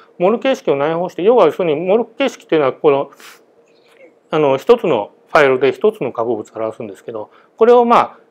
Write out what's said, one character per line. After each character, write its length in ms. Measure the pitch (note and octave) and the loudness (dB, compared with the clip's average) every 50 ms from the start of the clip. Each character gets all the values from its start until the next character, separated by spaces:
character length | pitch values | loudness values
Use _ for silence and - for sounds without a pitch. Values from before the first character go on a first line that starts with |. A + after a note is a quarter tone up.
| _ _ _ - | _ _ _ -4
モ 100 | F3 G3 | -2 -2
ル 80 | A#3 | -2
形 200 | - - C4 A#3+ | -2 -2 -4 -4
式 120 | - - F3 | -2 -2 -4
を 60 | C#3+ | -2
内 180 | C#3 C#3+ D#3+ E3 | -2 -2 -4 -4
包 160 | E3+ F3+ F3 | -4 -6 -8
し 60 | - | -8
て、 80 | - F3 | -2 0
要 120 | G#3+ B3+ | 2 4
は、 160 | A3+ F3+ D3+ | 4 4 2
そ 120 | - - F#3 | 2 0 -2
の 120 | E3 C#3+ | -4 -4
モ 220 | D3+ F3 F3+ G3+ | -4 -2 -2 -2
ル 80 | A#3+ A3+ | -2 -4
形 240 | - _ - C#4 B3 | -6 _ -6 -4 -4
式 160 | - - - | -6 -8 -6
と 80 | _ E3 | _ -2
い 40 | |
う 20 | D#3 | 0
の 60 | C#3+ | 0
は、 60 | B2+ - | -2 -2
こ 180 | - - D3+ | 0 0 0
の、 180 | C#3 C#3 C#3+ - - - - - - _ _ _ _ _ _ _ _ _ _ _ _ _ - - _ _ _ _ | 0 0 -2 -8 -14 -20 -20 -20 -20 _ _ _ _ _ _ _ _ _ _ _ _ _ -20 -20 _ _ _ _
あ 80 | E3+ | -2
の、 200 | D#3 D3+ C#3 C3+ | 0 0 0 0
一 200 | C3 - - A#3+ | 0 2 2 2
つ 80 | A#3+ - | 2 2
の 260 | E3+ C3+ G#2+ G2+ - _ _ _ _ | 0 -2 -2 -4 -6 _ _ _ _
フ 40 | - | 2
ァ 120 | D#3+ C#3+ | 2 4
イ 40 | C3+ | 2
ル 100 | C3 B2+ | 2 2
で 120 | C#3 C3 | 0 0
一 200 | B2+ - - G#3+ | 0 0 -2 -2
つ 120 | G#3+ - D3 | -2 -4 -6
の 80 | A#2 | -8
化 140 | - - A2+ | -6 -6 -6
合 100 | A#2+ A#2 | -4 -6
物 120 | G#2 G#2 | -6 -8
を 120 | - - A2 | -12 -10 -8
表 180 | A2+ A2 G#2+ | -8 -8 -8
す 60 | - A#2+ | -10 -14
ん 40 | |
で 80 | G2+ F#2+ | -16 -16
す 80 | - _ | -16 _
け 80 | - | -14
ど、 200 | A2+ G#2+ G#2 - _ _ _ _ _ | -12 -12 -14 -16 _ _ _ _ _
こ 80 | - A3+ | 0 2
れ 80 | A#3 A#3+ | 4 4
を、 120 | B3 A#3+ | 4 4
ま 120 | A#3+ A#3 | 4 2
あ、 220 | E3+ A2+ - - _ _ _ | 2 2 0 -6 _ _ _